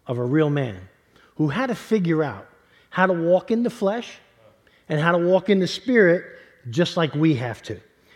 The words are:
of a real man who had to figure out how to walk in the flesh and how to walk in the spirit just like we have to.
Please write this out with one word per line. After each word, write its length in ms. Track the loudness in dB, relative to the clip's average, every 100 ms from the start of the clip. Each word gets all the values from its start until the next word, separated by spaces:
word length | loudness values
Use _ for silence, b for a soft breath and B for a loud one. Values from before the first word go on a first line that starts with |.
| -10
of 120 | -6
a 40 |
real 260 | 0 2 2
man 280 | 0 -4 -8 -18 _ b b b -4
who 120 | -2
had 200 | -2 -4
to 80 | -6
figure 480 | -2 0 0 0
out 240 | -2 -6 -16 _ b b b
how 160 | 0 2
to 60 |
walk 360 | 2 2 2 2
in 140 | -2
the 60 | -2
flesh 480 | -2 -4 -4 -8 -18 _ _ _ _ _ b -6
and 100 | -2
how 120 | 0
to 60 | 2
walk 320 | 2 2 2
in 100 | 2
the 80 | 0
spirit 560 | -4 0 4 4 4 -2 B B B -6
just 280 | -2 0 0
like 180 | -2 2
we 180 | 2 2
have 280 | -2 -8
to. 160 | -12 -14 -16 _ b